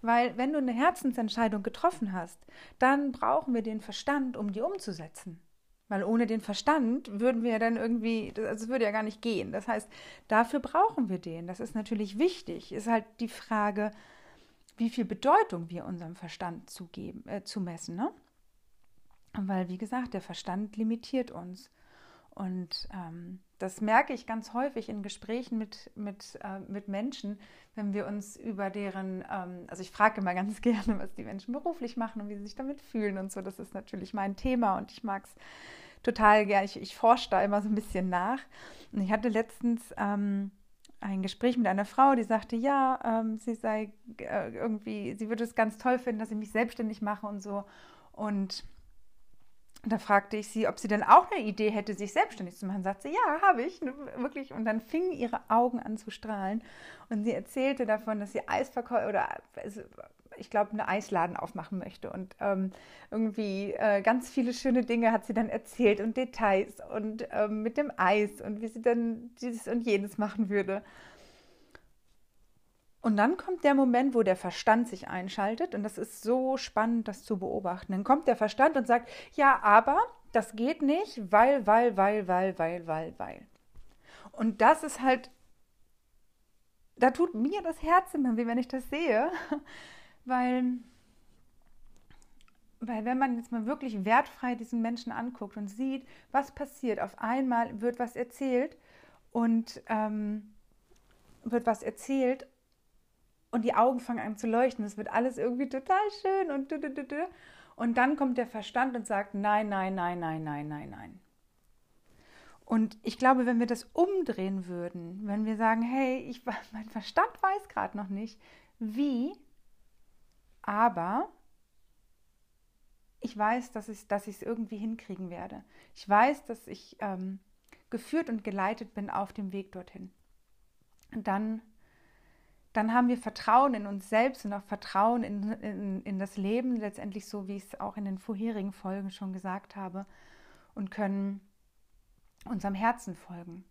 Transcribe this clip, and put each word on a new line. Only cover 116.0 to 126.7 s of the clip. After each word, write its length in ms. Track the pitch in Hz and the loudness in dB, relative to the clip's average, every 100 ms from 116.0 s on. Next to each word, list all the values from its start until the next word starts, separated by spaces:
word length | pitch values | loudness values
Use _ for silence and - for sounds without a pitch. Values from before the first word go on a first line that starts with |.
| 262 254 | 0 -2
ich, 260 | - 247 - | -6 -10 -8
<laughs> 260 | 208 - | -8 -8
mein 180 | 220 214 | -12 -10
Verstand 420 | 220 202 - 427 - | -10 -2 2 2 2
weiß 260 | 381 392 403 | 0 0 -4
grad 280 | - 196 208 | -4 -4 -4
noch 120 | 190 | -6
nicht, 320 | 196 226 - - - _ _ | -6 -8 -12 -20 -20 _ _
wie, 540 | 226 220 285 247 262 403 - _ - - - _ - _ _ _ _ _ | -8 -2 0 0 -2 -6 -20 _ -20 -20 -20 _ -20 _ _ _ _ _
aber 640 | - 208 233 185 170 226 330 - - _ _ _ _ _ _ _ _ _ _ _ _ _ _ _ _ _ | -4 2 2 2 -2 -2 -4 -8 -20 _ _ _ _ _ _ _ _ _ _ _ _ _ _ _ _ _
ich 180 | 226 208 | -10 -2
weiß, 340 | 214 240 247 | 0 0 -2
dass 180 | 220 208 | -10 -12
ich, 180 | 208 - | -14 -4
dass 200 | 202 202 | -4 -4
ich's 140 | 196 | -12
irgendwie 360 | - 226 220 214 | -8 -6 -6 -6
hinkriegen 520 | 220 226 - 185 185 | -6 -6 -10 -10 -10
werde. 340 | 170 190 - - - - | -10 -12 -14 -18 -20 -20
Ich 140 | - - | -20 4
weiß, 380 | 202 247 285 - | 6 6 4 -4
dass 200 | 226 | -12
ich, 300 | - | -10